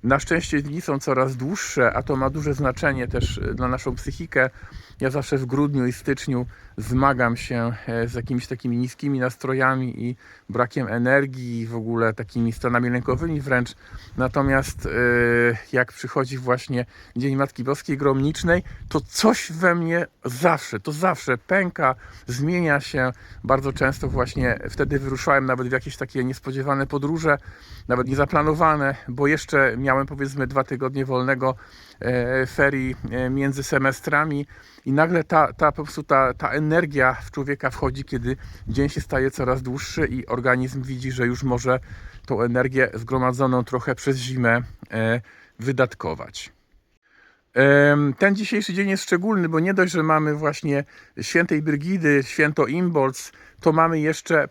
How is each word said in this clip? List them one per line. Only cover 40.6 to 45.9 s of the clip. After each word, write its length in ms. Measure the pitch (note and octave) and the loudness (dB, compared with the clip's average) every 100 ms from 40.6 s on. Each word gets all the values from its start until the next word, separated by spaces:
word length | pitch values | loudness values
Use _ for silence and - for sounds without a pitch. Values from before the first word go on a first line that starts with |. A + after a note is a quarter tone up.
| B2+ C3+ | 0 -4
widzi, 300 | B2+ B2+ C3 | -8 -8 -6
że 140 | B2+ A#2+ | -2 0
już 180 | A#2+ | 0
może 360 | C3+ B2 B2 B2+ - - - - - | 0 0 2 0 -2 -16 -16 -18 -6
tą 160 | A2+ | -2
energię 480 | A#2+ B2 C3 C3 B2+ | 0 2 2 2 2
zgromadzoną 720 | - A2+ C3 B2+ B2 C3+ B2+ | 0 -4 0 0 2 2 2
trochę 320 | A#2+ B2+ C3+ B2+ | 0 -4 -2 -4
przez 220 | - C3 | -2 -2
zimę, 440 | B2 B2+ A#2+ A#2 A#2+ - - | -2 0 2 2 0 -14 -8
e, 300 | A2 A2+ A#2+ - - _ _ | -2 0 0 -4 -20 _ _
wydatkować. 960 | A#2 B2+ B2+ | -4 0 0